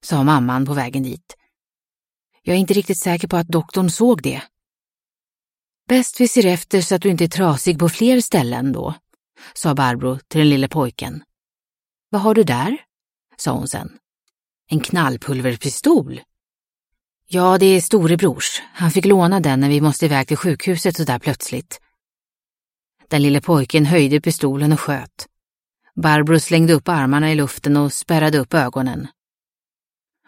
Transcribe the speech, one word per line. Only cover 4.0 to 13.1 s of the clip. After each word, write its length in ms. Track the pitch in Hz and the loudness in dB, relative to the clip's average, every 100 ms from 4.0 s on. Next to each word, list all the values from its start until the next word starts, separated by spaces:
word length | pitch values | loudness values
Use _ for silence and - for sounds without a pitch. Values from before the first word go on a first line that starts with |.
| 240 202 | 2 2
det." 200 | 135 131 - _ _ _ _ _ _ _ _ _ _ _ _ _ _ | -2 -8 -14 _ _ _ _ _ _ _ _ _ _ _ _ _ _
"Bäst 320 | 254 240 - | 0 0 0
vi 80 | 247 | 2
ser 180 | 254 196 | 4 2
efter 340 | 180 - 196 | 0 -2 -2
så 140 | 165 | 0
att 80 | 185 | 0
du 60 | 202 | 0
inte 160 | 170 | 0
är 40 | 170 | -2
trasig 500 | 170 185 139 - 160 | 0 0 0 -2 0
på 100 | 170 | -2
fler 320 | - 233 254 | 2 2 2
ställen 520 | - 190 123 123 127 | 2 0 0 -2 -4
då", 220 | 254 - 156 _ _ _ _ - | -4 -6 -10 _ _ _ _ -20
sa 200 | - 170 | -6 -4
Barbro 440 | 139 131 120 127 131 | 0 0 -2 -4 -6
till 200 | _ 156 | _ 2
den 100 | 151 | 4
lille 200 | 139 135 | 4 0
pojken. 560 | 156 127 - - 151 _ _ _ _ _ _ _ _ _ | -2 -4 -6 -14 -14 _ _ _ _ _ _ _ _ _
"Vad 140 | 208 | -2
har 120 | 214 | 2
du 100 | 220 | 4
där?" 340 | 175 120 156 285 _ _ _ | 2 0 -2 -6 _ _ _